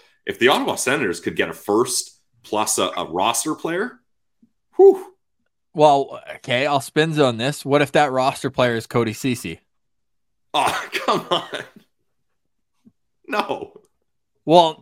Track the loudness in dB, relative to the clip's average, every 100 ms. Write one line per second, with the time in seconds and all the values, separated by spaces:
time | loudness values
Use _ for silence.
0 | _ _ -10 0 2 2 0 -4 -2 -2
1 | -2 -4 -8 -4 -6 -6 0 0 0 -2
2 | -8 _ _ _ -6 -4 -2 -2 -2 -4
3 | -6 -2 -2 -2 -4 -6 -6 -6 -8 -12
4 | _ _ _ _ _ _ _ 6 6 6
5 | -4 _ _ _ _ _ _ 4 4 4
6 | 0 -10 -16 -14 -4 -2 0 -2 -2 -2
7 | 0 2 2 2 -4 -6 0 0 2 2
8 | 0 0 -2 -2 -6 0 0 0 -2 -2
9 | -2 -2 -4 -4 -8 -12 _ _ _ _
10 | _ _ _ _ _ -2 -2 -4 -8 -8
11 | -2 -4 -2 -4 -4 -14 -14 -20 _ _
12 | _ _ _ _ _ _ _ _ _ _
13 | _ _ -8 -6 -4 -6 -10 -18 _ _
14 | _ _ _ _ 4 6 6 0